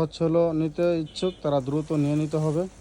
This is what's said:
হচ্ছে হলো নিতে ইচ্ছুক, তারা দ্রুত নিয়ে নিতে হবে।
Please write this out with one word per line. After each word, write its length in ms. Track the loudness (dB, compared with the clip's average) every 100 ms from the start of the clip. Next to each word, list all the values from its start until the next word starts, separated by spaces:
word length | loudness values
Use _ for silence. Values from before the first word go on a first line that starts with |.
হচ্ছে 200 | 0 0 0
হলো 160 | 2 2 2
নিতে 240 | -2 0 0 0
ইচ্ছুক, 300 | -4 -4 -4 -2
তারা 160 | -2 0 0
দ্রুত 220 | -2 0 0
নিয়ে 140 | 2 0
নিতে 160 | 0 0 0
হবে। 180 | 0 -4 -6